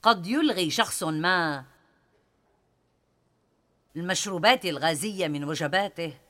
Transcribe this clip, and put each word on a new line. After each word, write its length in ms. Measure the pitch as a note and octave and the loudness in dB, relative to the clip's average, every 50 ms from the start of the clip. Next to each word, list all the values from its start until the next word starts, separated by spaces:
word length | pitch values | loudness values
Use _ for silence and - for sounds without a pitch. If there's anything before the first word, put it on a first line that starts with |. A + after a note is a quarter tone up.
| - | 6
قد 240 | A3+ A#3 F#3+ E3 | 6 4 4 2
يلغي 440 | F3+ A#3+ D4 D#4+ D4 A3 F3+ F3+ D#3 | -2 0 2 2 2 2 2 0 0
شخص 320 | - - A3+ - - - F#3 | 2 0 0 0 0 -4 -2
ما 640 | D#3+ D#3+ D#3 D#3+ F3+ F#3 F3+ E3+ D#3 D3 C#3 B2+ - _ _ _ _ _ _ _ _ _ _ _ _ _ _ _ _ _ _ _ _ _ _ _ _ _ _ _ _ _ _ _ _ _ _ _ _ _ _ _ _ _ _ _ _ _ | -2 -2 0 2 2 2 2 2 0 -2 -4 -8 -14 _ _ _ _ _ _ _ _ _ _ _ _ _ _ _ _ _ _ _ _ _ _ _ _ _ _ _ _ _ _ _ _ _ _ _ _ _ _ _ _ _ _ _ _ _
المشروبات 680 | E3 E3+ F3+ F#3 F3+ - G#3 F#3+ F3 D#3+ G#3+ B3+ B3+ - | -8 -4 -2 -2 -2 -2 -4 -4 2 4 4 4 4 2
الغازية 640 | F3+ D3+ C#3+ C3+ E3 F3 F#3+ - G#3+ G#3 F#3+ F3+ D#3 | -4 -4 0 0 0 0 0 -4 -6 -4 -4 -4 -2
من 160 | D3 C#3+ C#3+ | -2 -4 -4
وجباته 720 | C#3+ D#3 C#3+ D#3+ D3 D3 F#3+ G3+ G3 G3 - E3+ D#3+ C3+ - _ | -6 -4 -4 -4 -2 0 0 -2 -2 -6 -8 -10 -10 -10 -14 _